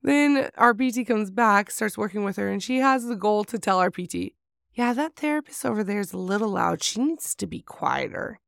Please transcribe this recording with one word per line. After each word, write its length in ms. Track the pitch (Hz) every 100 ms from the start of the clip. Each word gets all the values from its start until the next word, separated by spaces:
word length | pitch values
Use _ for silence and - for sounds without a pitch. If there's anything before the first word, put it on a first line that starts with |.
Then 480 | 277 285 294 277 -
our 180 | - 240
P 180 | 214 254
T 120 | 240
comes 280 | 247 220 202
back, 400 | 190 226 202 208
starts 260 | - 214 -
working 260 | 208 208
with 120 | 196 190
her, 100 | 196
and 120 | 202
she 160 | 190 254
has 280 | 269 262
the 100 | 233
goal 280 | 220 202 208
to 120 | 208 226
tell 220 | 202 185
our 120 | 180
P 140 | - 180
T, 280 | 180 185 _ _ _ _
Yeah, 200 | - 240
that 220 | 247 311
therapist 500 | - 302 302 294 -
over 180 | 269 214
there 160 | 196 202
is 140 | 196
a 40 | 185
little 320 | 185 202 214
loud. 340 | 185 175 -
She 180 | - 214
needs 320 | 277 320 -
to 120 | - 190
be 140 | -
quieter. 800 | - - - 135 131 - - 214